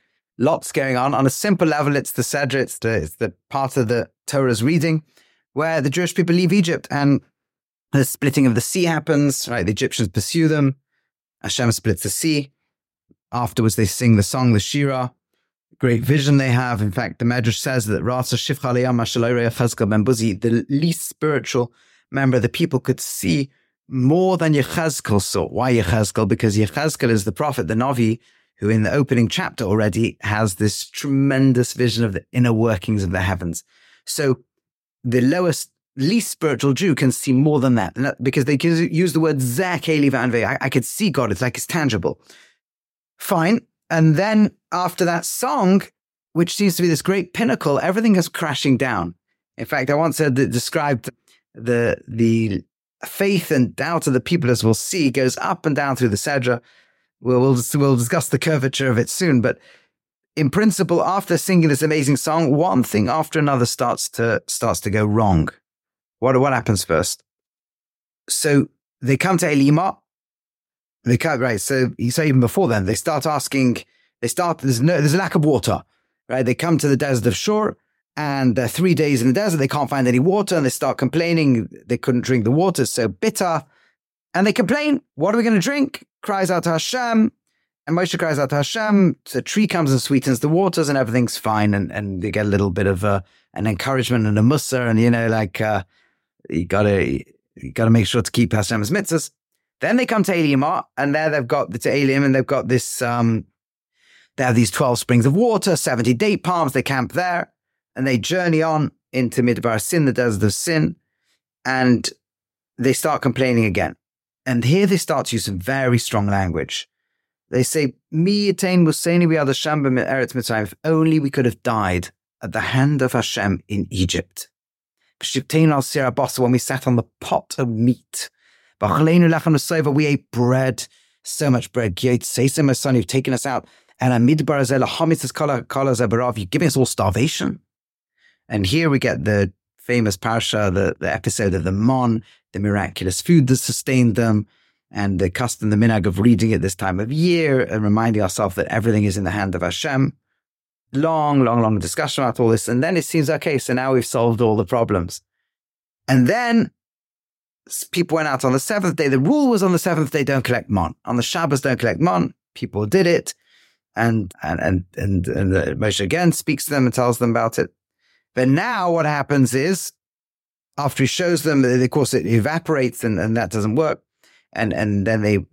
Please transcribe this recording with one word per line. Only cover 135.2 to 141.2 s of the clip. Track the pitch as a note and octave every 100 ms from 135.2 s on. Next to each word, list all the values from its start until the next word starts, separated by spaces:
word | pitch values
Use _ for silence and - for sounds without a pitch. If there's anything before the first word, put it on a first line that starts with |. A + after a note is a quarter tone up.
es | C3
kol | - D3+
ha-, | B2+
kol | - C3+ C#3
hazeh | A2+ A#2+
barav," | A2+ B2 A2
you've | F#2+
given | D#3+ E3
us | C3+
all | B2+
starvation. | - G2 F#2+ C3 - C2 - _ _ _ _ _ _ _ _ _
And | G#2+ F#2
here | D3 E3
we | C#3
get | B2 B1+
the | F#2 G#2 G2 - _ _
famous | - B2 A2 G2
parsha, | A#2 A2+ - A2 G#2
the, | F#2 G2 -
the | E2+
episode | D2+